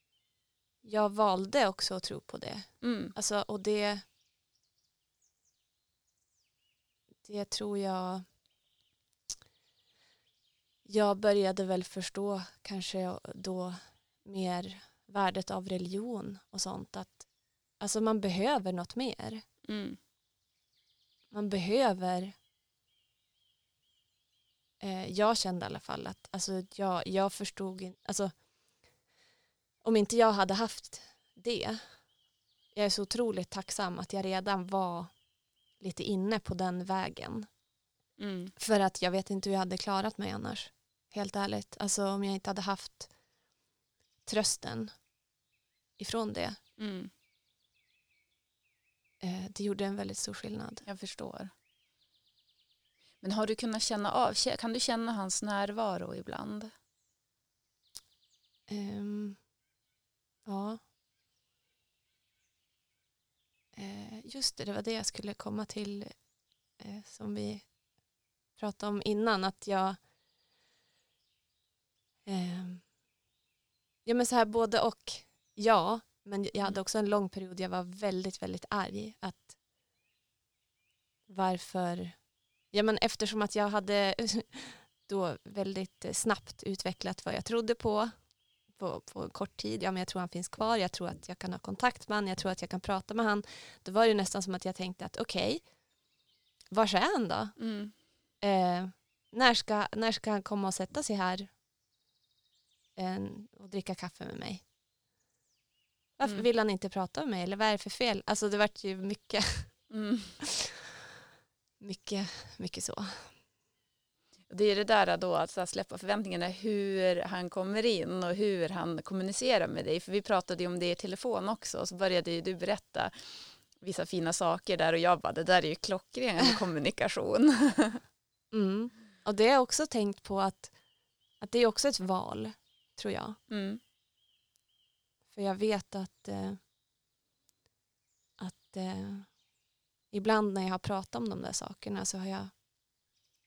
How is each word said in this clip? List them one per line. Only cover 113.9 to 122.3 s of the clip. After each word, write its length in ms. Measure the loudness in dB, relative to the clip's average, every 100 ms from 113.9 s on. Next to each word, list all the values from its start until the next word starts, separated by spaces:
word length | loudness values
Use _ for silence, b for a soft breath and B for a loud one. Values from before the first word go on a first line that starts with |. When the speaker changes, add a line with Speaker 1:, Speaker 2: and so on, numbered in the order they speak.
| _ _ _ b b b
Speaker 2:
Och 80 | 2
det 80 |
är 120 | 4 6
det 80 |
där 320 | 6 8 8 4
då, 180 | 4
att 160 | 2 2
så 100 | -2
här 60 | -4
släppa 320 | -2 -4 -4
förväntningarna, 500 | -2 0 0 -2 -2
hur 720 | -2 -2 0 0 2 4 4
han 280 | 0 -2 -4
kommer 360 | -2 -2 2 4
in 380 | 4 2 -2
och 100 | 0
hur 340 | 2 2 2 0
han 340 | 0 -2 -4
kommunicerar 640 | -4 -4 -2 0 4 4 4
med 160 | 0
dig. 160 | 0 -2
För 120 | 0
vi 100 | -2
pratade 400 | 2 2 2 -2
ju 40 | -2
om 120 | 0
det 120 | 0
i 40 |
telefon 540 | -2 -4 -4 -2 -2 0
också, 300 | -2 -4 -4
och 100 | -4
så 60 |
började 360 | 0 2 2 2